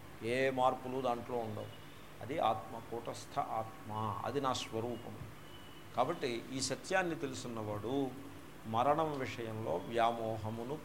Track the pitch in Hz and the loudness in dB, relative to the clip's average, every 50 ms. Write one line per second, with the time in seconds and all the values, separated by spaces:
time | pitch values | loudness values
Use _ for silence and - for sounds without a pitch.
0 | - - - - 110 113 123 131 135 135 131 131 127 127 131 - - 127 127 135 | -12 -12 -10 -4 0 2 4 4 4 4 6 6 6 6 6 4 -2 -2 -2 2
1 | 127 123 120 117 110 123 127 120 113 110 107 107 104 107 - - - - - - | 2 2 2 2 -2 -2 -2 -2 -2 -2 -4 -4 -6 -8 -8 -10 -12 -12 -12 -12
2 | - - - - 107 113 147 170 - 110 113 110 - - 120 113 113 - 113 120 | -12 -12 -12 -10 -6 -2 0 4 4 4 4 2 -2 -6 -8 -8 -6 -6 -6 -4
3 | 117 135 123 - - - - 139 143 - 117 113 107 107 - - - 107 107 107 | -4 -4 -6 -6 -8 -4 -2 -2 0 2 0 0 0 -2 -6 -10 -8 -4 0 0
4 | 110 107 95 - - 110 127 143 135 131 123 - - - 110 110 113 123 120 110 | 0 0 0 0 -2 0 0 2 2 2 2 2 -2 -2 -2 -2 0 -2 -2 -4
5 | - 107 107 107 - - - - - - - - - - - - - - - 117 | -6 -10 -10 -10 -10 -10 -12 -12 -14 -14 -14 -14 -14 -14 -14 -14 -12 -4 2 2
6 | 131 147 175 170 147 123 117 117 - - 131 135 - - 135 127 - - 185 190 | 2 2 2 0 0 0 -2 -2 -4 -4 -2 -2 0 0 0 -2 0 2 4 4
7 | 180 170 160 139 139 135 127 98 - 123 113 113 107 104 104 104 101 117 135 139 | 4 4 0 -2 -2 -4 -4 -4 -6 -4 -4 -2 -2 -2 -2 -2 0 2 2 2
8 | 139 127 - - - - - - - - - - - 110 110 117 131 143 151 160 | 2 2 -2 -8 -12 -12 -12 -12 -12 -12 -12 -10 -4 0 4 6 6 6 6 6
9 | 160 156 147 135 131 107 104 123 117 110 110 110 113 131 151 - 143 135 117 113 | 4 2 2 0 -2 -2 -4 -4 -4 -4 -2 -2 0 0 0 0 0 0 4 4
10 | 113 117 120 117 113 110 113 104 98 110 113 117 117 127 147 147 | 6 6 4 2 0 0 0 0 -2 -2 -2 -2 -4 -4 -4 -6